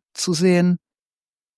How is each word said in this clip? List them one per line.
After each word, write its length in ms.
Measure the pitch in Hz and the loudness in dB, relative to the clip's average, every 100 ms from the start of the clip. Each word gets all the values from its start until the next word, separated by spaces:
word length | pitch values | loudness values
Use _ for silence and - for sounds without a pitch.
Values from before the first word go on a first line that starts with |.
| _ | _
zu 180 | - - | -10 -6
sehen? 460 | 160 185 175 180 175 _ _ _ _ _ _ _ | -2 0 2 2 -2 _ _ _ _ _ _ _